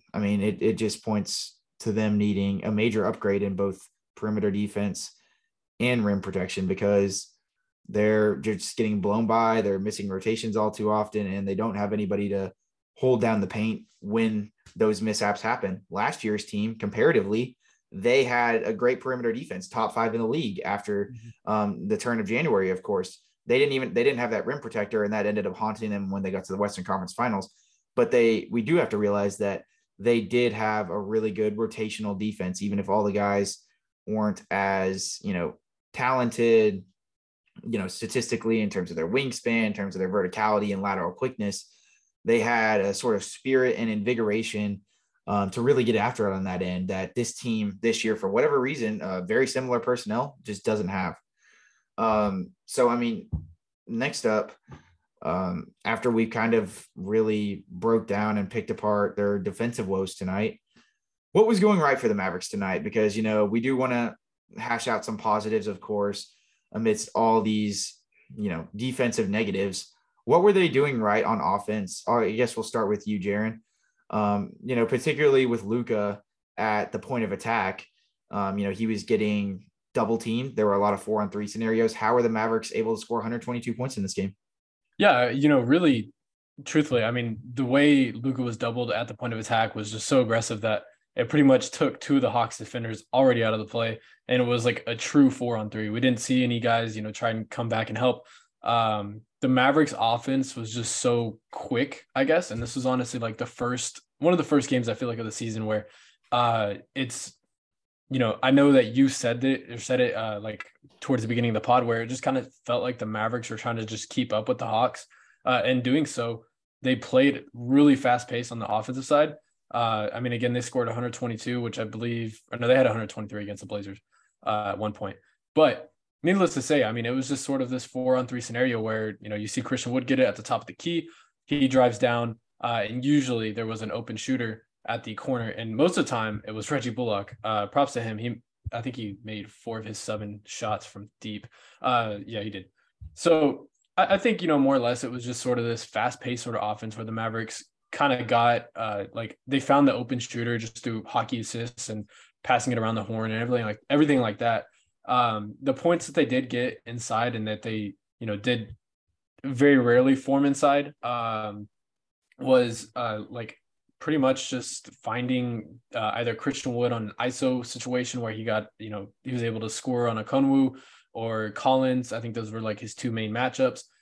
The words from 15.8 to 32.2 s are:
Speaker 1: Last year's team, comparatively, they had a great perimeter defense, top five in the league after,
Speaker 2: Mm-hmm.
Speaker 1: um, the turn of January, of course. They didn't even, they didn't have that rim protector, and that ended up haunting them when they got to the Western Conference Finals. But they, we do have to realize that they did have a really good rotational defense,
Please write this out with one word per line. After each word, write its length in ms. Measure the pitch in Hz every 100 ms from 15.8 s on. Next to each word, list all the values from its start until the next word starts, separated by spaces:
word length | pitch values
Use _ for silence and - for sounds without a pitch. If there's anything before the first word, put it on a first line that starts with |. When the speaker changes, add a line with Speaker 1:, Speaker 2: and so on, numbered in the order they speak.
| -
Speaker 1:
Last 340 | 95 123 -
year's 220 | 107 104 -
team, 300 | 104 110 110
comparatively, 840 | 104 107 143 120 98 110 131 - _ _ _
they 320 | 95 117 135
had 400 | 123 120 120 113
a 100 | 110
great 280 | 104 123 127
perimeter 320 | 131 127 120
defense, 340 | 117 - 92 -
top 260 | 117 110
five 200 | 117 113
in 80 | 117
the 60 | 110
league 340 | 151 120 90
after, 420 | - 101 - 101 101
Speaker 2:
Mm-hmm. 440 | 120 113 - -
Speaker 1:
um, 360 | 110 101 95 98
the 100 | 104
turn 220 | 123 113
of 80 | 98
January, 420 | 120 160 101 95
of 140 | 92
course. 380 | - 98 92 - _ _ -
They 120 | 123
didn't 140 | 143
even, 200 | 135 127
they 100 | 107
didn't 160 | 135 123
have 120 | 120
that 140 | 107 113
rim 160 | 143
protector, 420 | - 113 101 110
and 100 | 101
that 120 | 107 104
ended 220 | 104 95
up 100 | 90
haunting 320 | 110 107 107
them 220 | 101 98
when 100 | 98
they 100 | 95
got 120 | 92 -
to 80 |
the 60 | 95
Western 240 | 101 -
Conference 300 | 90 95 90
Finals. 380 | - 123 196 - _ _ _ _ -
But 160 | 117
they, 360 | 123 117 110 -
we 100 | 117
do 140 | 110 170
have 140 | 120
to 80 | 104
realize 420 | 104 101 101 -
that 240 | 101 95 - _ _ -
they 220 | 110 117
did 320 | 98 120 120
have 360 | 107 107 107 92
a 100 | 101
really 320 | 101 110 107
good 260 | 95 107 104
rotational 600 | 110 113 107 - 104
defense, 440 | 98